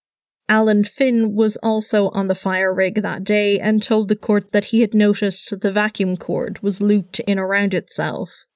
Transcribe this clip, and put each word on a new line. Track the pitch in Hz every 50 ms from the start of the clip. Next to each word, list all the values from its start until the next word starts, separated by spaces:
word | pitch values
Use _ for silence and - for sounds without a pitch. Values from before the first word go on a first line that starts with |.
| _ _ _ _ _ _ _ _ _
Alan | - 214 220 220 214 214 208 208
Finn | - - - 269 254 240 226 220 214 202
was | 214 220 214 214
also | - - 226 220 220 214 - 226 208 202 190
on | - 196 196
the | 190 185
fire | - - 190 185 185 190 185 185
rig | 190 190 180 175 214
that | 196 180 - - 190
day | - 208 208 208 202 202 -
and | - 214 220 214 -
told | - 226 220 214
the | 190 208
court | - - - 208 202 202 -
that | - 208 -
he | - 226 226
had | 233 208 220
noticed | 208 208 208 202 - 208 196 - - - - 208 190
the | - 196
vacuum | 190 208 208 214 - - 190 185 185
cord | 175 - - 175 - - - - -
was | 202 202 190 -
looped | 202 208 214 202 175 - - -
in | - 202 202
around | 190 190 190 196 202 202 196 185
itself. | 170 - - - - 156 151 - 139 - - - - _ _ _